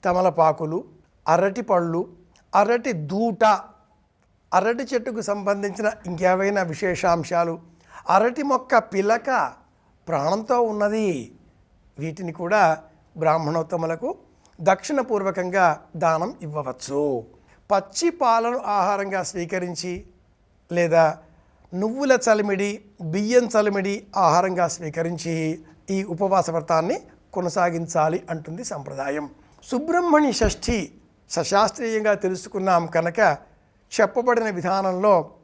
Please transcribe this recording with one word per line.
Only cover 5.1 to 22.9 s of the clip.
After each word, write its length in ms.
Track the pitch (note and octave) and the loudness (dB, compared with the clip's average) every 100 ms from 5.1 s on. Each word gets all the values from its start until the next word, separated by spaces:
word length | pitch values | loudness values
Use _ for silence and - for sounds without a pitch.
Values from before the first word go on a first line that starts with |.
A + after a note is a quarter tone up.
| A3+ | -6
సంబంధించిన 720 | G#3 G3+ G3+ G3+ G3+ G3 G#3+ G#3+ F3+ | -4 -4 -2 -2 -4 -4 -4 -4 -10
ఇంకేవైనా 560 | E3+ F#3 F#3 G3 G3+ | 0 2 2 2 0
విశేషాంశాలు, 960 | F3+ D#3 F#3+ F3 F#3 E3+ D#3 E3+ E3+ E3 - _ _ - - | -2 -4 -4 0 0 0 0 -2 -2 -4 -12 _ _ -20 2
అరటి 340 | F#3 A#3 B3+ | 2 2 0
మొక్క 340 | C#4+ B3+ - A#3+ | -2 -2 2 0
పిలక 760 | A3 G3 G3 A#3 C4+ B3+ C#3 - _ _ _ _ - | 2 -2 0 0 0 0 -2 -6 _ _ _ _ -4
ప్రాణంతో 540 | D3 D3 G3 A3 A#3+ | -2 0 -2 0 0
ఉన్నది, 680 | A#3 G#3+ G#3 A3 G#3 D3+ A#2 - _ _ _ _ _ - | 0 0 0 0 -2 -2 -8 -18 _ _ _ _ _ -10
వీటిని 320 | D#3+ D#3+ F3 | -10 -8 -10
కూడా 460 | E3 F3 G#3+ F3 D#3+ - _ _ - | -8 0 4 4 2 -6 _ _ -2
బ్రాహ్మణోత్తములకు 960 | D#3 D#3+ D3+ E3 D#3+ E3+ E3 E3 B3+ G#4 _ _ _ - | 2 2 0 -2 -2 -4 -4 -4 -6 -8 _ _ _ -2
దక్షిణపూర్వకంగా 1200 | E3+ F#3+ - C#4+ B3 G#3+ F#3+ F#3 F3+ F#3+ F3 D3+ - D#3+ | 0 0 0 -2 0 0 0 -2 -2 4 4 2 -6 -2
దానం 400 | E3 D#3+ F3+ - | 0 2 -2 -8
ఇవ్వవచ్చు. 840 | D#3+ D3+ C3 B2+ - C#3+ D3 B2+ - - _ _ _ | -10 -8 -8 -8 -6 -2 0 -2 -6 -20 _ _ _
పచ్చి 380 | G3+ G3 - E4+ | -2 0 -2 -2
పాలను 480 | E4+ B3+ A3+ A#3 A#3+ | 0 2 2 2 -4
ఆహారంగా 680 | G3+ G3+ F#3 G3+ G3 F#3+ | -2 0 0 0 -2 -4
స్వీకరించి 840 | F3 F#3 E3+ F#3+ F3+ E3 F3+ F3+ - _ _ _ _ _ _ | -4 -6 -6 -4 -6 -8 -8 -10 -12 _ _ _ _ _ _
లేదా 460 | F3 E3+ E3 D#3+ - - _ _ _ _ | 0 4 4 4 0 -16 _ _ _ _
నువ్వుల 380 | F3+ G#3+ B3+ C#4 | -4 -4 -2 2
చలిమిడి, 760 | B3+ B3 G#3+ G#3 F#3+ G3+ G#3 - | 2 4 2 2 -2 -2 -6 -14